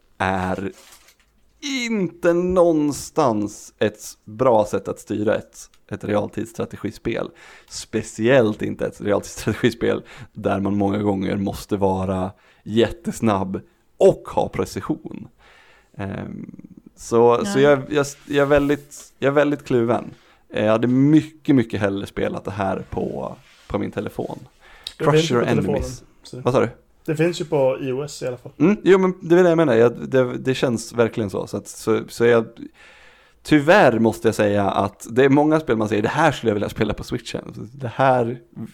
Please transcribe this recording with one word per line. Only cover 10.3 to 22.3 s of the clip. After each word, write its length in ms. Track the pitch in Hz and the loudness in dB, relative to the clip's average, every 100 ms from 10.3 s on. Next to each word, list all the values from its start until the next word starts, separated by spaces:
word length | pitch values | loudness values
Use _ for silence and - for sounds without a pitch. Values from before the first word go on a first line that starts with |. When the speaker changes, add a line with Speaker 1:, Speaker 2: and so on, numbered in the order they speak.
Speaker 1:
där 280 | - 101 98 | -8 -4 -2
man 160 | 98 101 | -2 0
många 220 | 98 101 | 0 0
gånger 380 | 104 98 95 101 | -2 -2 -2 -4
måste 400 | 98 - - 101 | -4 -8 -6 -2
vara 540 | 98 95 92 95 92 - _ _ | 0 0 -2 -4 -4 -10 _ _
jättesnabb 1000 | - 107 107 - - - 113 98 95 98 - _ _ _ | -4 0 0 -2 -10 -2 0 0 -2 -6 -10 _ _ _
och 320 | 190 - - | 4 4 -2
ha 200 | - - | -4 -4
precision. 800 | - - - - 156 - - - _ _ _ _ _ _ - | -4 -6 -6 -8 -8 -8 -14 -16 _ _ _ _ _ _ -12
Ehm, 600 | 98 98 95 - - - - - - - | -10 -10 -12 -12 -16 -18 -20 -20 -20 -20
så, 200 | - 117 | -2 4
Speaker 2:
Ja. 280 | 120 120 | 4 4
Speaker 1:
så 160 | 214 135 | 2 2
jag, 180 | 143 139 131 | 4 4 0
jag, 160 | 151 139 - - | -2 -4 -8 -4
jag 160 | 143 | 0
är 40 | 139 | 2
väldigt, 640 | 143 143 143 139 - - _ | 2 2 -2 -6 -20 -20 _
jag 100 | 127 | 0
är 40 | |
väldigt 300 | 143 147 143 | 2 0 -2
kluven. 460 | - 127 117 113 - - _ _ _ | -2 0 2 -2 -4 -16 _ _ _
Eh, 160 | - | -2
jag 80 | 107 | 0
hade 160 | 110 120 | 2 2
mycket, 680 | 127 143 156 - - - 139 | 4 6 4 2 -4 2 2
mycket 240 | 113 95 | 2 -2
hellre 260 | 101 98 104 | -2 -2 -6
spelat 380 | - 101 | -6 -4